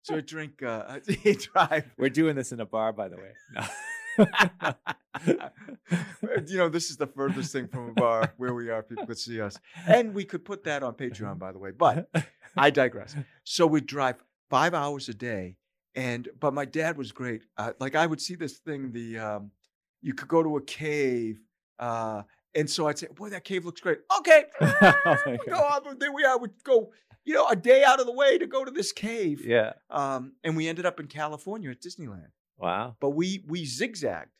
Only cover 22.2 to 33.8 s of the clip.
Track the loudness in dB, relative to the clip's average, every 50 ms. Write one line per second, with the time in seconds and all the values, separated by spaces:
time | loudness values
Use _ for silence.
22.2 | -10 _ _ _ _ _ _ -2 -2 0 -2 -2 -2 -2 -2 -4 -10 -14 -16 -16
23.2 | -14 -14 -14 -14 _ -6 -6 -6 -6 -8 -14 -6 -2 -2 -2 -2 _ _ 0 0
24.2 | 8 10 10 10 10 6 -2 0 2 2 6 8 8 8 8 8 4 4 4 4
25.2 | 2 -2 -4 -6 -4 -4 0 2 2 2 2 -2 -4 -8 -10 -6 -6 -6 -2 2
26.2 | 4 4 4 4 0 -4 -12 _ _ 4 4 4 4 2 _ _ _ _ -20 _
27.2 | _ -2 2 4 4 4 4 2 8 8 8 10 10 8 8 6 4 -2 2 4
28.2 | 6 6 6 4 2 0 -2 -4 -4 -4 -4 -4 -4 -4 -4 -6 -6 -6 -4 -2
29.2 | -2 -2 -2 -2 -2 2 4 4 4 2 -2 _ _ _ -4 -4 -2 -2 -4 -6
30.2 | -8 -10 -16 _ -4 -2 -2 0 -2 -2 -4 -2 -2 -4 -2 -4 -14 -14 -8 -6
31.2 | -6 -6 -6 -8 -10 -10 -10 -8 -8 -10 -12 _ -14 -16 -14 -14 -14 -14 -14 -16
32.2 | -18 -20 _ _ _ _ _ _ -4 -2 -2 -2 -4 -6 -8 _ -4 -2 0 0
33.2 | -2 -2 -2 -8 -8 -8 -8 -6 -6 -8 -4 -4